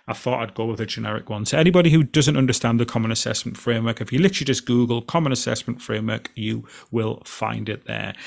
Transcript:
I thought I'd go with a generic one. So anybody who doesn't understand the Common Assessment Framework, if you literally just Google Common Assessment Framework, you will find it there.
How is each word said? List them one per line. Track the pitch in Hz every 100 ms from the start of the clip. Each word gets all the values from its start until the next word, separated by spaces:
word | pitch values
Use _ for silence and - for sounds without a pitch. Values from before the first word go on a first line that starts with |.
| -
I |
thought | 110 127 123
I'd | 113
go | -
with | 113 107
a | 107
generic | 117 110 107 -
one. | 107 107
So | 147
anybody | 170 180 170
who | 160
doesn't | 139 156 139 143
understand | 131 120 120 117
the | 117
Common | 117 113
Assessment | 113 117 113 - 98
Framework, | 120 117 113 113
if | 113
you | 127
literally | 190 190 135
just | 127
Google | - 120 120 123
Common | - 170 147
Assessment | 123 - 110 - -
Framework, | - 107 110 110 -
you | - 107 113 110 - -
will | 113 110 - -
find | - 110 113 107
it | 104 -
there. | 107 104 98